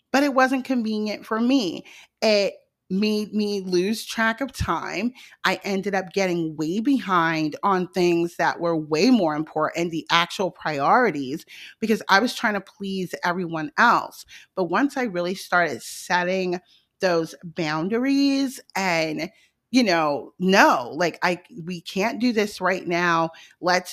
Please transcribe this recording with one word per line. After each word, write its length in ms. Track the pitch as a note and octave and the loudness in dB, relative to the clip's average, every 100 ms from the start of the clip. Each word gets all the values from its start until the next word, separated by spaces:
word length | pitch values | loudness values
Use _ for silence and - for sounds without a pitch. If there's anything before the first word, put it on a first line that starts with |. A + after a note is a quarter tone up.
| _ | _
But 120 | C4 | 2
it 100 | C#4+ | 4
wasn't 320 | B3+ C4 C4+ B3+ | 4 2 2 0
convenient 580 | C4 A3 G#3+ G#3+ - | -2 0 -2 -4 -6
for 160 | - A3 | -6 0
me. 460 | A#3+ C4+ F#3 - - - - _ | 2 2 2 -6 -12 -20 -20 _
It 320 | A3 G#3 G3 - _ _ _ | 2 2 2 -4 _ _ _
made 420 | F#3+ G#3+ G#3+ G#3 | -2 0 0 -2
me 300 | G#3 G#3 G3+ | -2 -2 -2
lose 420 | F#3 F3+ F#3+ A3 | 0 0 0 -2
track 380 | - - A3+ A3+ | -6 -2 -2 -2
of 100 | C4+ | -8
time. 600 | - - D#3+ - - B3 - - - | -6 -4 -4 -4 -4 -6 -6 -20 -6
I 140 | - F#3+ | -4 -2
ended 300 | G3 G3 G3 | -4 -4 -2
up 180 | F#3+ F#3 | -4 -2
getting 420 | G3 F#3 F3 D#3+ | -2 0 0 -4
way 260 | D#3 D#3 G3 | -4 -4 -2
behind 760 | A#3 C4+ F#3 F3+ E3 D#3+ D#3 - | 0 0 2 2 2 0 -2 -2
on 260 | G3+ F#3 F3 | 0 0 0
things 480 | - F3 E3+ E3+ - | 2 2 2 0 0
that 240 | D#3+ - | -2 0
were 160 | E3+ E3 | -2 -2
way 320 | D3+ D#3 A3+ | -2 2 6
more 260 | B3 E3 | 6 4
important, 560 | D3+ D#3 D#3 D3+ D#3+ F3 | -2 -4 -2 -2 -2 -4
the 160 | E3 - | -4 0
actual 400 | E3 E3+ - F#3 | 2 2 -2 -4
priorities, 960 | - E3+ D3 D3 A3+ A#3+ D#3 C3 D3+ - - - - | -4 -6 -2 4 4 4 0 -6 -8 -10 -20 -20 -8
because 220 | A3 G#3+ - | -2 -2 2
I 100 | F#3+ | 2
was 140 | A#3+ | 2
trying 200 | - A3+ | -2 -4
to 60 | G3+ | -4
please 540 | - _ G3 F#3+ F3 - | -8 _ -10 -8 -8 -4
everyone 480 | F3+ F3 E3+ D#3+ D3+ - | -2 -2 -4 -6 -6 2
else. 480 | E3+ D3 - - - - - | 4 4 0 -12 -20 -20 -12
But 100 | - | -4
once 340 | F3 F#3 C#4 C#4 | 0 0 0 -2
I 60 | |
really 300 | B3 F3 F3 | -4 -2 -4
started 480 | F#3+ - F3+ E3 A#2 | -6 0 2 2 -2
setting 800 | - - - F3 F3 F#3+ F#3 F3+ - _ _ _ | -10 -14 -2 0 0 0 -2 -4 -8 _ _ _
those 340 | F#3 E3 E3 - | 0 0 -2 -10
boundaries 1120 | F3 - D#3 D#3 F3+ A#3 C4 C#4 C#4 C4+ C4+ B3+ - | -14 -6 -4 -2 -2 -2 0 2 2 2 -2 -6 -10
and, 560 | F#3+ F#3+ E3 D#3+ D3+ E3+ - _ _ _ | -4 0 0 -2 -4 -8 -12 _ _ _
you 120 | B3+ | 2
know, 500 | A3+ E3+ D#3 C#3+ - - | 4 2 2 -2 -6 -2
"No, 540 | F3+ G3 D4+ D#3 A#2+ | 4 6 6 4 -2
like, 240 | C#3+ F3 - | -2 -2 0
I, 200 | F3 F3 - A#3 | -2 -2 -8 -14
we 200 | E3 F3 | -12 -12
can't 360 | - G3 A3 - | -8 -2 -2 0
do 140 | B3 | 0
this 260 | A3 G#3 - | 0 -2 -2
right 280 | F3+ F#3 - | -2 -2 -2
now. 460 | E3+ F3 E3 D#3+ - - _ | 0 2 2 0 -4 -20 _
Let's 320 | E3 F3+ F#3 | 0 0 0